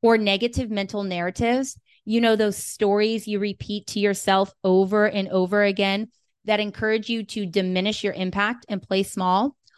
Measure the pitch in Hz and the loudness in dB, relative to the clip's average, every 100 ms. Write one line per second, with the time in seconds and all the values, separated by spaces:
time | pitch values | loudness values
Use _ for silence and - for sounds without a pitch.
0 | 226 226 202 196 240 247 233 208 196 208 | 2 4 2 0 0 -2 -4 -4 -4 -4
1 | 196 175 175 - 233 247 269 - _ _ | -4 -4 -4 -2 0 0 -2 -10 _ _
2 | - 226 226 220 214 196 - - 202 208 | -2 2 4 4 2 -2 -8 -2 2 2
3 | 214 226 208 208 208 196 - 208 - 208 | 2 0 -4 -4 -4 -6 -8 -8 -6 -2
4 | 202 190 - 190 196 _ 190 185 190 214 | 0 0 2 2 2 _ 2 4 4 2
5 | 208 202 190 185 180 208 202 196 196 196 | 2 0 -2 0 2 2 2 2 0 -2
6 | 226 _ _ _ 214 208 208 - 220 220 | -4 _ _ _ -2 0 -2 -4 0 0
7 | 214 226 214 220 190 196 185 185 202 214 | -2 -6 -6 -6 -4 -2 0 0 -2 -2
8 | 202 - 185 196 208 240 - 196 - 190 | -4 -2 -4 0 -2 -4 -8 -8 -2 -2
9 | 190 190 185 185 269 - _ | -2 -2 0 2 0 -4 _